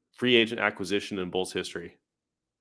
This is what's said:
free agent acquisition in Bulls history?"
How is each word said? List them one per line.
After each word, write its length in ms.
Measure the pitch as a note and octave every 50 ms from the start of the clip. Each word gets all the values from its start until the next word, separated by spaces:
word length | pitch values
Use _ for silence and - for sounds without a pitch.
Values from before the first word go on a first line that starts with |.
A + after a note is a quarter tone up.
| _ _
free 240 | _ - B2 B2+ B2
agent 260 | A2+ A2+ A2 A#2+ G#2+
acquisition 600 | G2+ G#2 G#2+ - F#2+ F2 G2+ G2+ - - G#2 F#2+
in 100 | F2+ F2
Bulls 220 | F2 F#2 F#2 -
history?" 460 | - F#2 F2 - - F2 E2+ F2 - _ _ _ _ _ _ _ _ _ _ _ _ _